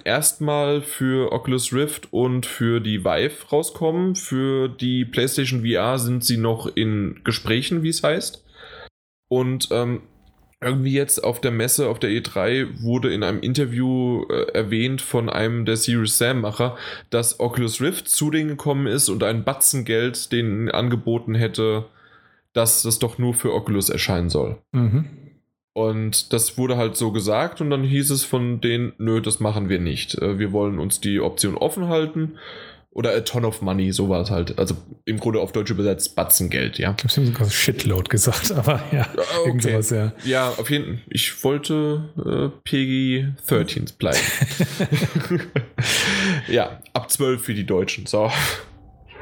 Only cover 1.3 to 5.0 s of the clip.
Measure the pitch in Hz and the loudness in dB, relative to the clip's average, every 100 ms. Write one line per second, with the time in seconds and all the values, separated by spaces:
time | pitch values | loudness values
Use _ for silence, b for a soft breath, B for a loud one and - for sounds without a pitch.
1.3 | 120 123 127 - 127 147 147 - - 123 | 0 0 -2 0 0 -2 -4 -4 0 0
2.3 | 127 120 - 117 117 107 107 92 80 135 | 0 -4 -2 0 0 0 0 0 2 0
3.3 | - - 143 165 - 160 165 185 185 - | -2 -2 0 0 -2 0 2 0 -2 -4
4.3 | 131 135 135 131 123 127 127 | -2 0 0 -2 -2 -2 0